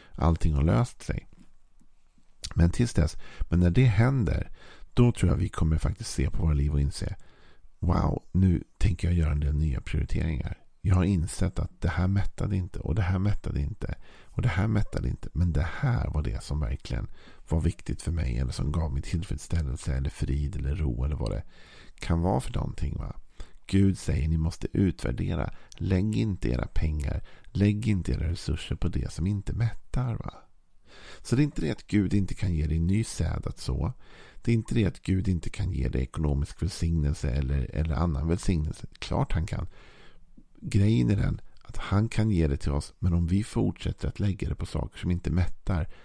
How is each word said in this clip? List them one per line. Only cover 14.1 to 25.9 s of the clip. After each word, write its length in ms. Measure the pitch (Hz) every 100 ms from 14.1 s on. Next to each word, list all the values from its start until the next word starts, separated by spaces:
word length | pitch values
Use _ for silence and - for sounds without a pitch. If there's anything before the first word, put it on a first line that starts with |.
| - - -
och 60 |
det 60 | 120
här 180 | - 107
mättade 420 | 107 - - 65
inte. 200 | - -
Men 200 | - 87
det 160 | 78 85 -
här 280 | 139 117 -
var 140 | 78
det 200 | 76 53
som 180 | - 73
verkligen 480 | 67 64 - 58 - - - - -
var 120 | 80
viktigt 420 | 87 - - -
för 100 | -
mig 260 | 82 62 60
eller 140 | 64
som 200 | - -
gav 200 | 80 80
mig 100 | 67
tillfredsställelse 920 | - 85 - - - 85 71 67 -
eller 160 | 65 69
frid 460 | - 82 69 73 -
eller 200 | 67 76
ro 280 | 73 58
eller 120 | 67 76
vad 140 | 55
det 120 | 50 - - - - -
kan 260 | - - 82
vara 200 | 87 120
för 120 | -
någonting, 440 | - - - - -
va? 180 | - - - - - - -
Gud 320 | 95 98 90
säger, 300 | - - 78
ni 80 | 80
måste 320 | 80 - -
utvärdera. 840 | - 95 - - 60 92 87 - - - -
Lägg 400 | 95